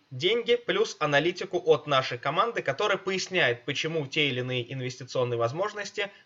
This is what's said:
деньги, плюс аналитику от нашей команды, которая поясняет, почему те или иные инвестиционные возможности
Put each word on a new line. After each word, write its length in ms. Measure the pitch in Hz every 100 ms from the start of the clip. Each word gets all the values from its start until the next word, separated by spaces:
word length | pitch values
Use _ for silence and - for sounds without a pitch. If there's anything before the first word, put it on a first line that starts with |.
| _
деньги, 460 | 127 175 233 226 240
плюс 400 | - 196 220 -
аналитику 640 | 151 143 165 180 185 180
от 220 | 156 147 151
нашей 320 | 135 - 123
команды, 440 | 139 165 233 226
которая 360 | - 131 208 190
поясняет, 680 | 190 190 - 180 135 120
почему 420 | - 139 156 165 135
те 200 | 160 143
или 120 | 123
иные 300 | 127 127 120
инвестиционные 680 | 135 127 - 123 135 123 117
возможности 720 | 117 156 208 208 202 - 196 -